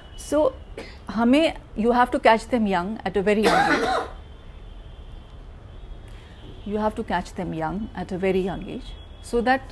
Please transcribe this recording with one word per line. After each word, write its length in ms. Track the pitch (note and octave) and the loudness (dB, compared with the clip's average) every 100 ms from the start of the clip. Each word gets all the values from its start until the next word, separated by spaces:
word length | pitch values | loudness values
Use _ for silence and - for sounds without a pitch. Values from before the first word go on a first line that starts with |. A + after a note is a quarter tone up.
| - - - | -16 -14 0
So, 220 | D4 D4+ - - - - - - | 2 2 0 -10 -14 -14 -14 -6
हमें, 460 | G3 A#3 C#4+ D#4+ - - - | 0 4 6 4 0 -8 0
you 100 | A3+ | 2
have 220 | A#3+ B3 | 4 4
to 100 | C#4 | 6
catch 300 | B3 A3 - | 6 6 4
them 120 | B3 G#3 | 0 2
young 400 | F#3 F#3 A3 F#3+ | 2 0 -4 -2
at 100 | G3+ | 2
a 80 | |
very 200 | F#3+ G3 - | 4 6 6
young 260 | - - | 6 4
age। 140 | C#4+ - - - - - - - - - - - - - - - - - - - - - - - - - - - - G#3 | 4 2 0 -2 -8 -14 -18 -18 -16 -16 -16 -16 -16 -16 -16 -16 -16 -16 -18 -18 -16 -14 -14 -14 -16 -18 -18 -16 -12 -6
You 100 | G#3+ | 0
have 180 | G#3+ G#3+ | 0 -2
to 60 | A3 | -2
catch 260 | F3+ - - | -2 -2 -6
them 180 | E3+ D#3+ | -6 -2
young 440 | D#3 F#3 A3 - | -2 -4 -6 -8
at 20 | F3+ | -6
a 120 | F3+ | 0
very 280 | F#3+ F#3 F#3 | 2 2 0
young 140 | D#3 | -4
age, 220 | - A#3+ - - - - - | -8 -10 -10 -14 -16 -16 -2
so 100 | A#3+ | 0
that 160 | A3+ C4 - | 4 2 0